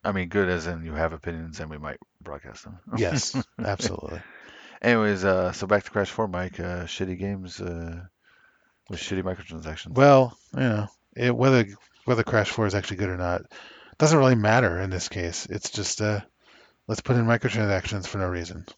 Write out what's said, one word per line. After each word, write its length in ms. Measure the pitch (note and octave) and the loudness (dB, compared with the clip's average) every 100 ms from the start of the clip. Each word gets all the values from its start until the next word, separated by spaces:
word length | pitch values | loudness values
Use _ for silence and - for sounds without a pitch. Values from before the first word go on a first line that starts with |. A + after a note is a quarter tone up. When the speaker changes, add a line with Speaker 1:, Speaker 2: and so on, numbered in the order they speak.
Speaker 1:
I 80 | G#2 | -2
mean, 160 | G2 F2 | -2 0
good 180 | G2 F#2+ | 0 2
as 160 | F2 E2 | 0 -2
in 180 | E2 E2 | -6 -6
you 80 | |
have 180 | D#2 E2 | -2 -2
opinions 460 | D#2+ F2 E2 E2 D#2 | -4 -8 -8 -10 -12
and 100 | D#2 | -12
we 80 | D2+ | -10
might 200 | D2 C2+ - _ | -12 -12 -18 _
broadcast 420 | - C#2+ - A1 | -14 -12 -14 -18
them. 160 | - F2+ - | -18 -20 -8
<laughs> 100 | A2+ | -4
Speaker 2:
Yes, 380 | G2 D2+ - C3+ - - | -2 -2 -2 -4 -6 -6
absolutely. 640 | G#2 G2 - - D2 E2+ - - - - - - | -4 -4 -4 -6 -10 -12 -14 -20 -20 -20 -20 -2
Speaker 1:
Anyways, 440 | A#2+ A#2 G#2+ G2 G2 | 2 4 4 2 4
uh, 260 | F#2 F2+ | 4 2
so 160 | - F#2+ | -2 2
back 160 | G2+ | 2
to 80 | - | 2
Crash 180 | G#2+ G2 | -2 -2
four, 180 | - A2 | -2 -4
Mike. 320 | F2+ F2+ - | -2 -6 -6
Uh, 260 | F2+ F2+ E2 | -8 -6 -8
shitty 340 | - F#2+ F#2 | -6 -6 -4
games, 400 | G2 G2 F#2 F2+ | -6 -6 -10 -10
uh, 420 | F#2+ E2+ E2+ E2+ F#2 _ _ _ _ _ _ _ _ | -8 -8 -8 -10 -14 _ _ _ _ _ _ _ _
with 100 | F#2 | -12
shitty 220 | - F#2+ | -4 -4
microtransactions. 680 | F#2 F#2 - D#2+ D#2 D#2+ - B2 | -4 -6 -10 -12 -10 -12 -4 6
Speaker 2:
Well, 420 | C#3+ C3+ B2+ - _ | 8 10 6 -2 _
you 60 | C3 | -2
know, 260 | B2+ G#2+ G#2 _ _ - | 0 0 -2 _ _ 0
it, 180 | A#2+ A#2 | 0 4
whether, 300 | C3 C3 G2+ G2 _ _ - | 6 6 4 -4 _ _ 0
whether 180 | A#2 | 0
Crash 260 | A2 A2 G2+ | 2 2 2
four 160 | - G#2+ | 0 0
is 100 | G2 | 0
actually 220 | F#2 F#2+ | -4 -4
good 120 | G2 | -4
or 80 | F2+ | -2
not 240 | F2+ F2+ - - - - - _ | -2 -2 -6 -20 -20 -20 -20 _
doesn't 200 | D3+ D#3 | 4 6
really 180 | C3 A#2+ | 6 6
matter 440 | G#2 A#2 A2+ F2 | 6 4 4 0
in 100 | F#2+ | -4
this 200 | F#2 - | -4 -6
case. 360 | G#2 E2+ E2+ - | -6 -6 -6 -8
It's 220 | F#2+ - | -8 -6
just, 320 | - F#2+ - | -6 -6 -2
uh, 200 | G#2+ G#2 - _ _ - _ _ - | 0 -2 -6 _ _ -20 _ _ -8
let's 140 | A2 | -6
put 160 | - B2 | 0 2
in 80 | A#2 | 4
microtransactions 840 | A#2 A#2+ A2 G#2 F#2+ - G#2 F2+ | 2 2 0 2 0 -2 -6 -6
for 120 | G2+ | -4
no 80 | F#2 | -4
reason. 380 | F2+ E2+ F2 F2+ | -4 -6 -12 -16